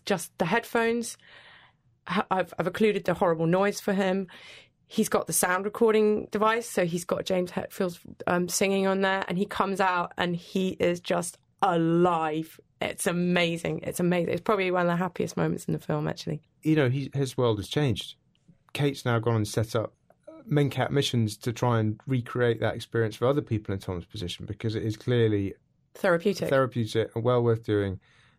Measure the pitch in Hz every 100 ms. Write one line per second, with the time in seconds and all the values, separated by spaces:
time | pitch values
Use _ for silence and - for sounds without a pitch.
0 | - 190 - - 165 233 - 233 226 233
1 | 226 - - - - - - _ _ _
2 | - 175 - 190 175 - 175 170 214 196
3 | - 175 190 160 165 180 202 196 - 196
4 | 196 190 185 - - - - _ _ -
5 | 214 208 - 165 185 180 202 - 226 214
6 | 214 214 - 208 214 226 226 - 175 175
7 | - 175 - 185 180 - - - 185 175
8 | - - - 180 180 - 196 196 190 190
9 | 196 190 - 180 202 - 196 190 190 180
10 | 175 - 175 170 - 196 185 - 175 175
11 | - 175 175 - _ _ 196 170 165 170
12 | 180 170 160 156 160 - _ - - -
13 | 196 175 180 175 170 170 165 156 - -
14 | 175 175 170 175 - 208 185 180 175 175
15 | 180 - 175 - 160 - - 156 - 151
16 | 156 - - 151 - _ 156 156 127 135
17 | 135 139 135 - 120 107 92 147 143 92
18 | - - _ _ _ _ _ - 143 139
19 | 127 117 117 113 104 - 110 117 107 _
20 | _ _ - - - 147 139 131 127 139
21 | 139 123 110 - 123 117 123 117 107 104
22 | - 127 117 123 120 113 113 117 - 120
23 | 110 - 120 147 147 110 - 98 - 90
24 | 85 104 87 - 101 101 113 107 107 107
25 | - 123 110 104 98 - _ _ _ -
26 | 196 170 202 180 165 135 131 123 110 113
27 | 104 117 120 123 120 113 110 104 98 92
28 | _ _ _